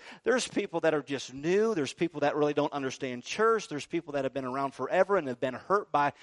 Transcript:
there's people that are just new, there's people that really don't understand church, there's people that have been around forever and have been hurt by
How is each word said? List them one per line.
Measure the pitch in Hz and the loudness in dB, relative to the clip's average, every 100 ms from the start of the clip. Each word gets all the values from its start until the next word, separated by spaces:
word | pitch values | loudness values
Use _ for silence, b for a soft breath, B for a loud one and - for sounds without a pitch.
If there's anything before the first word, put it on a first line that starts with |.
| B B - | B B 0
there's | 247 - | 0 0
people | - 202 165 | -4 -4 0
that | 160 | 2
are | 151 | 2
just | 139 135 - | -2 -6 -8
new, | 131 151 196 226 | -6 2 4 4
there's | 196 131 | 2 -2
people | - 170 147 | -2 -4 0
that | 143 143 | 0 2
really | 147 | 2
don't | 147 143 | 2 0
understand | 143 131 - 135 123 | -2 -6 -6 -6 -8
church, | - - 220 226 - | -6 0 2 2 -2
there's | 147 - | -8 -6
people | 170 156 | -6 -4
that | 143 135 | -4 -2
have | |
been | 139 | -4
around | 131 135 139 | -4 -2 -4
forever | - - 175 190 196 | -4 0 2 4 2
and | 139 | 0
have | 120 | -4
been | 127 | -4
hurt | 123 - 202 - | -4 -2 -2 2
by | 147 143 B | 2 2 B